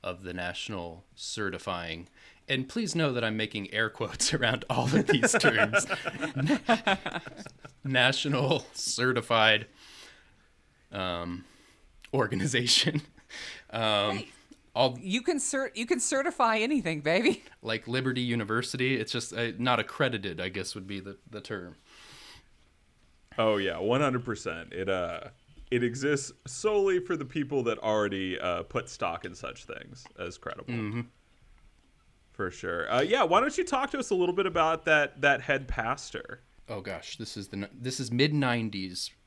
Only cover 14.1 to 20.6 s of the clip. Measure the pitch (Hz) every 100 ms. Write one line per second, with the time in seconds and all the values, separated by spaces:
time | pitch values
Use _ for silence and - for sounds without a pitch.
14.1 | 101 107 - _ - _ - 131 123 185
15.1 | 214 247 311 - 269 269 - 233 262 -
16.1 | 269 277 - 240 220 226 294 170 160 147
17.1 | 175 240 - - - 113 113 - 127 131
18.1 | 127 123 117 104 113 - 120 127 131 107
19.1 | 120 - 98 117 92 127 120 107 - 135
20.1 | 113 98 82 92 95